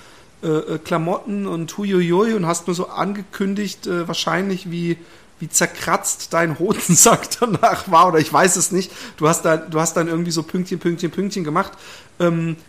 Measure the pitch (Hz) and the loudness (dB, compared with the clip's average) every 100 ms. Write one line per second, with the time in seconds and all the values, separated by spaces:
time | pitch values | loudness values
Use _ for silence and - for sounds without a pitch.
0 | - - - - 165 156 - 156 - 170 | -20 -20 -20 -8 -2 -2 -2 -6 -4 -2
1 | 165 202 247 202 196 165 160 - 202 180 | -2 -4 -4 -6 -4 -6 -6 -6 0 2
2 | 170 175 226 220 165 170 - 175 - - | 2 2 2 0 0 -2 -2 -4 -4 -2
3 | 190 202 185 - 196 196 196 - 202 175 | -4 -4 -8 -4 -2 -2 -4 -6 -4 -4
4 | 170 170 175 165 196 180 175 170 170 170 | -4 -4 -2 0 -2 -4 -6 -4 -2 -4
5 | - - - - 156 - 170 - - 185 | -8 -20 -20 -14 -4 0 0 -2 -2 -2
6 | - - - 170 170 147 175 - - 170 | -2 -8 -2 0 0 0 0 0 2 6
7 | - 180 - - 233 175 220 170 190 165 | 6 6 0 -2 0 2 2 2 4 6
8 | 185 160 - 147 180 185 - 185 185 - | 6 4 4 4 4 2 0 -2 -4 -8
9 | - - 156 165 170 160 160 156 165 170 | -16 0 2 2 2 2 0 0 0 0
10 | 165 165 175 165 156 185 180 175 170 165 | 0 0 -2 -4 -4 -4 -4 -2 -2 -2
11 | 165 180 196 196 151 170 190 - - - | -4 -4 -4 -4 -2 -2 -2 -8 -20 -20
12 | - - 175 165 165 160 | -14 -2 0 0 -2 -6